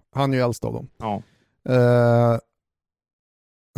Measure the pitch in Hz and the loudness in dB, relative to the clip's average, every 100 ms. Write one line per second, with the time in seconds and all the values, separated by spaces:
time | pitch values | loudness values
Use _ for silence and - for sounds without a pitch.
0 | _ 135 139 131 123 113 110 113 135 _ | _ -6 -2 0 -2 -4 -8 -10 -14 _
1 | 113 101 - _ _ _ - 127 120 123 | -8 -8 -10 _ _ _ -2 2 4 4
2 | 120 117 120 117 - _ _ _ _ _ | 2 2 2 0 -6 _ _ _ _ _
3 | _ _ _ _ _ _ _ | _ _ _ _ _ _ _